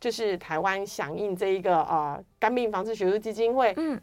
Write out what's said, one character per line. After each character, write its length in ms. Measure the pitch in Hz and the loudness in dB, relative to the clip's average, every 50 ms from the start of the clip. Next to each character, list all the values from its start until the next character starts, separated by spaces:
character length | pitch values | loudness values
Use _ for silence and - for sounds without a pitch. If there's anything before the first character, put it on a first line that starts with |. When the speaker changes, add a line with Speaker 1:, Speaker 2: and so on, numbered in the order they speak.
Speaker 1:
就 100 | - 240 | -4 -4
是 280 | 226 233 226 208 190 175 | -2 -2 0 -2 -2 -2
台 200 | - - 160 156 | -4 -4 -2 0
湾 260 | 180 196 190 196 196 | 0 0 0 -2 -4
响 280 | 202 - - 175 143 160 | -6 -6 -6 -6 -6 -4
应 220 | 175 208 202 185 | -4 -4 -2 -2
这 120 | 175 208 190 | 0 0 0
一 120 | 190 190 | 0 2
个， 220 | 180 196 180 160 | 2 4 4 4
呃， 360 | 151 - 165 156 151 143 143 - 190 _ _ - | 4 2 2 0 0 -2 -4 -8 -12 _ _ 0
肝 140 | - 220 247 | 0 2 2
病 180 | 254 240 220 | 2 0 0
防 100 | 208 185 | -2 -2
治 120 | 196 220 226 | -2 -4 -2
学 160 | 196 196 180 | 0 2 2
术 80 | 202 214 | 2 2
基 120 | 208 220 | -2 -4
金 240 | 208 208 226 226 247 | -2 0 2 2 4
会， 200 | 262 254 214 185 | 4 4 2 2
Speaker 2:
嗯。 220 | - 320 311 269 - | 0 -2 -2 -4 -2